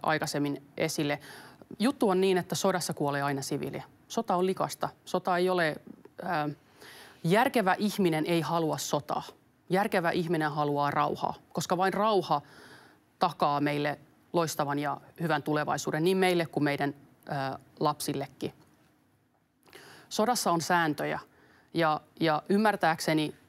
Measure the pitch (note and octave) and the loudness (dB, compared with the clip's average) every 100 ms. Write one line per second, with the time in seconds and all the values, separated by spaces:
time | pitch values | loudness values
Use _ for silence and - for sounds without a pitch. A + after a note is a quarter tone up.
0 | - D#3 D3 D3 D3 C#3+ - - D#3+ - | 0 0 -2 -2 -2 -4 -10 -4 -4 -2
1 | D3 D3 - - - - - - G#3+ D4 | -4 -4 -8 -20 -20 -20 -18 -4 -2 2
2 | A3+ F#3 F#3+ F#3 F3+ E3 G3 F#3 - D#3+ | 2 4 4 2 0 0 0 0 -2 -2
3 | D3 C#3+ C#3 C3+ C3+ C#3+ C#3 D3 - - | -2 0 -2 -2 -4 -6 -6 -8 -12 -20
4 | - - A#3 F3+ F#3+ F#3 D#3 - - - | -8 -6 0 0 2 0 -4 -4 -8 -8
5 | - F#3 F#3+ F3+ F#3 F3+ D#3+ - - - | -4 -4 0 2 2 2 0 -2 -10 -20
6 | - - F3+ E3 D3+ D3 _ - - - | -20 -12 -4 -2 -2 -6 _ -20 -20 -20
7 | - - E3 G3+ C4 B3 F#3+ - G#3 - | -20 -6 2 4 4 2 2 2 0 2
8 | F3+ D#3 D#3 E3+ D3+ E3+ D#3+ C#3+ - D3+ | 2 2 2 0 2 0 0 -2 -2 -4
9 | - - - - _ _ - F3+ G#3+ G3+ | -2 -8 -8 -18 _ _ -4 0 0 0
10 | E3 E3+ E3 E3 D3+ D3 D3 C#3+ C#3+ D3 | 0 0 0 0 -2 -2 -2 0 0 0
11 | D3 - - - - - - F3 F#3+ F3+ | -2 0 -4 -6 -8 -8 -2 0 2 2
12 | G#3+ G3+ D#3+ D3 - - - - - _ | 2 2 2 -2 -2 -20 -20 -20 -20 _
13 | _ - F3+ - D#3+ C#3+ D3 D3 D3 C#3+ | _ -2 -2 2 0 2 0 0 -2 -4
14 | - _ _ E3+ E3 - C#3+ C#3+ D3 C#3 | -12 _ _ -2 0 -2 -2 -2 -4 -6
15 | - - E3 D3+ - D3+ D3 D3 - D#3 | -12 -6 -2 0 0 0 0 -2 -2 2
16 | E3+ F#3+ F#3 F3 D#3+ - D3 C#3+ C#3 C#3 | 2 4 4 2 0 0 0 0 -2 -4
17 | - _ - D3 C3+ - - - D3+ D3+ | -18 _ -8 -6 -4 -8 -14 -4 -2 -2
18 | - C#3 C#3+ - - - _ _ _ _ | -4 -6 -6 -8 -10 -10 _ _ _ _
19 | _ _ _ _ _ _ _ - - - | _ _ _ _ _ _ _ -20 -20 -20
20 | - - G#3+ B3 G3 E3+ D3+ F3 D#3 D3 | -12 -2 0 2 2 0 2 2 2 -2
21 | D3+ D#3 - _ _ _ _ E3 D#3+ D3+ | -4 -6 -8 _ _ _ _ 0 2 0
22 | - - D#3+ D3+ - G3+ G#3+ G3+ E3 D#3+ | -4 -2 0 0 2 2 4 2 2 2
23 | - D#3 D3+ - | 2 2 0 -4